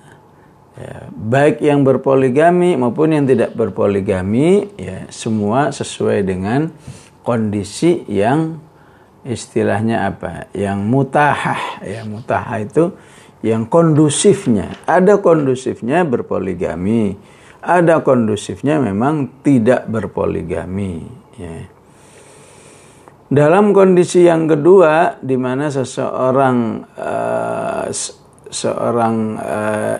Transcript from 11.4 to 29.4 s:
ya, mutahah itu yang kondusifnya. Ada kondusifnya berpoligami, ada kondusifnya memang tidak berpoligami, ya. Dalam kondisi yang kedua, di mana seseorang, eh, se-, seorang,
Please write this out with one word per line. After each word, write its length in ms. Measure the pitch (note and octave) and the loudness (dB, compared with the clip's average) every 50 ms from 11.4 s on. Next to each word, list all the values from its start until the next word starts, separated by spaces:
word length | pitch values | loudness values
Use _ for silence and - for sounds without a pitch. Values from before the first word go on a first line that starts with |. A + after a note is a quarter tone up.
| - C#3+ B2 - - - - - - | -2 -4 -4 -6 -8 -10 -12 -12 -12
ya, 240 | F#2 G2 A2+ A2 G#2+ | -12 -12 -12 -12 -12
mutahah 560 | G#2+ G#2 C3 - A#2 G2 G2 - A#2+ G#2+ G#2+ | -12 -10 -6 -4 -4 -4 -4 -4 -6 -8 -8
itu 320 | - - D#3 D#3+ F3 - - - - - - - - - _ - | -4 0 0 0 0 -2 -8 -16 -20 -20 -20 -20 -20 -14 _ -4
yang 240 | A2 A2+ A2 A2+ | -2 -2 -2 -2
kondusifnya. 1040 | A2 - E3+ E3+ D#3+ D3+ C#3+ D#3 D3+ D3 - - G#3 F#3+ G3 - C3 A#2 G2 E2+ E2+ F#2 - - | 0 2 4 4 4 4 4 4 2 2 2 4 4 2 2 2 0 0 0 -2 -4 -8 -8 -2
Ada 320 | - D3+ F3+ F#3 G3 G#3 F#3+ | 0 2 4 4 4 4 4
kondusifnya 880 | G3 F#3+ E3 D#3 D3 C3+ B2+ B2 - A#2 G#2+ - - A2+ C#3 E3+ F#3 | 4 4 2 4 2 0 -2 -2 -4 -6 -8 -6 -4 -2 0 0 0
berpoligami, 1120 | D#3 A#2+ G#2 G2+ - G2 F#2+ F#2+ F#2+ F2+ F2 F2+ E2 E2 E2 F2+ G2+ A2+ A#2 A2 G2 F#2 F#2+ - - - - - - - - | 0 -2 -4 -4 -4 -6 -4 -4 -4 -4 -4 -4 -4 -4 -4 -2 0 0 0 0 -2 -4 -6 -12 -20 -20 -20 -20 -20 -20 -8
ada 400 | - - E3+ F3+ F3 E3 E3 D3+ | -2 0 2 4 4 4 4 2
kondusifnya 800 | - D3+ C3+ B2 A2+ G#2+ A2 G2 - - G2 F#2 - C3 D#3 D#3 | 2 2 2 2 2 0 -2 -4 -6 -8 -10 -6 -2 -2 0 0
memang 640 | C3 G#2 F#2+ G2+ A#2 C#3 D#3 D#3 C3+ - - - - | -2 -2 -2 -2 -2 -2 -2 -2 -4 -6 -8 -4 0
tidak 480 | D3 C#3+ B2+ A2 A#2+ B2+ - - - | 2 2 4 4 4 2 2 0 -4
berpoligami, 1120 | A2 A2 G2 - - G2+ F#2 F2+ F2+ F2 E2+ E2 F2+ E2+ E2+ F2 F#2 G2 G2+ F#2+ F2 D#2 - - - - - _ - | -4 -4 -6 -4 -4 -4 -2 -2 -2 -4 -6 -6 -6 -6 -6 -6 -6 -6 -6 -6 -8 -10 -12 -14 -18 -20 -20 _ -18
ya. 320 | - F2+ E2 E2 D#2+ - F#2 - _ _ _ _ - - - - - - - - - - - - - - - - - - - - - - - - _ _ | -16 -14 -14 -14 -14 -16 -18 -20 _ _ _ _ -20 -20 -20 -20 -20 -20 -20 -20 -20 -20 -20 -20 -20 -20 -20 -20 -20 -20 -20 -20 -20 -20 -20 -20 _ _
Dalam 480 | - C3+ C#3 D3 D3+ E3+ G3 G#3 G#3 G3 | 0 2 4 4 6 6 4 4 4 6
kondisi 560 | G3 F#3+ F#3+ F#3 F3 F3 - - F3+ F3 F3 | 6 6 6 6 4 4 4 4 4 6 6
yang 160 | E3 D#3+ D#3+ | 4 4 2
kedua, 720 | D#3 D#3+ D3+ C#3+ E3+ F#3+ G3 F3 D#3 D3+ D#3+ F3+ - - - | 2 0 2 6 6 8 8 8 6 4 4 2 0 -2 -4
di 160 | - C3 C3 | -6 -4 -2
mana 400 | B2+ B2+ B2+ B2+ C3+ D3 D3+ C3+ | -2 -2 -2 -4 -4 -4 -4 -4
seseorang, 1120 | C#3 B2+ - - - C3 - - - B2+ C3 B2+ C3+ C3+ C3 B2 A#2+ A#2 A2+ G#2 - - - _ | -4 -6 -6 -6 -6 -6 -4 -4 -2 0 2 2 2 2 2 2 2 0 -2 -4 -6 -10 -14 _
eh, 880 | - - - - A1+ A1+ A#1 A#1+ A1+ A1+ A#1 A#1 A1+ A1+ A1+ - - - - | -12 -8 -6 -4 -4 -4 -2 -2 -4 -4 -4 -6 -6 -6 -6 -6 -6 -6 -6
se-, 240 | - - - - - - - _ _ _ - | -8 -8 -10 -10 -12 -18 -20 _ _ _ -20
seorang, 680 | - - - - A2+ - - - A#2 A#2 A#2+ A#2 A2+ A2+ A2+ A2 A2 G#2+ - | -14 -10 -6 -4 -4 -4 -2 -2 -2 0 0 0 0 0 0 -2 -4 -6 -6